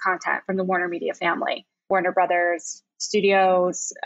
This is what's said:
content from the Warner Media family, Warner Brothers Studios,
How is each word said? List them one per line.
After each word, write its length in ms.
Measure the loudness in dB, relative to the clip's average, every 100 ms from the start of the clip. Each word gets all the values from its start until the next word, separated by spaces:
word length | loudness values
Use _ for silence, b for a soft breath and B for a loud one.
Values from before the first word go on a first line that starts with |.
content 400 | -4 -2 -2 -4 -4
from 120 | -4
the 60 |
Warner 260 | -2 -2 -2
Media 240 | -4 -6
family, 520 | -4 -2 -2 -4 -6 -10 _ -2
Warner 220 | 0 0
Brothers 720 | 2 2 2 2 -2 -6 -16 _ -12
Studios, 960 | -4 2 4 4 4 4 2 -2 -8 -8